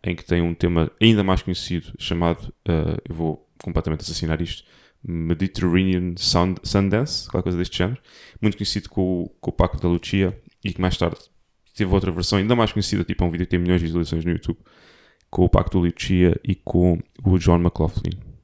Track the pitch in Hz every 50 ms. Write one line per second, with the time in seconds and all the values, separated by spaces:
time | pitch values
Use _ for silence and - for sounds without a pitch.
0 | - 98 87 85 - - 87 87 85 85 85 - - 87 87 85 80 - - _
1 | 107 113 113 104 98 95 92 92 - - 90 - - - 90 85 - - - -
2 | - - 85 85 85 85 85 - 104 - - _ _ - 85 80 78 80 - -
3 | - - 82 80 82 80 76 - _ _ _ _ - - 82 78 76 80 78 78
4 | - - 82 - - 80 80 78 85 80 - - - _ _ _ _ _ _ _
5 | - - 87 82 82 82 85 78 92 92 - - 92 90 85 92 92 95 92 90
6 | 90 90 87 90 - - - 90 87 92 92 - - - - 101 98 98 98 107
7 | 127 147 - - - - - - 90 92 90 85 90 82 - - 90 95 123 -
8 | _ _ - - - - - - - 107 98 - 104 - - - - - - -
9 | 92 92 92 87 85 - - _ - - - - - 87 - 73 - 87 87 85
10 | - - - 98 95 90 95 - _ - _ _ _ 95 90 - 92 90 87 -
11 | 90 85 85 - - _ _ _ _ _ _ _ _ _ _ - 107 92 92 98
12 | 90 92 82 85 87 - - 98 95 107 123 120 113 - - 107 101 - - 95
13 | 87 - - - 90 87 82 85 90 - - 87 87 87 90 90 85 80 82 87
14 | 85 - - 82 80 87 85 82 - - 82 - _ _ _ _ _ - _ _
15 | _ _ _ _ _ _ - - 120 113 - 98 92 - - 95 87 87 82 -
16 | - - 95 90 90 87 85 - _ - 95 - _ - - 90 90 90 87 85
17 | - _ _ - - 98 92 90 82 90 85 85 85 87 - - 78 - - -
18 | - - 85 - - - - -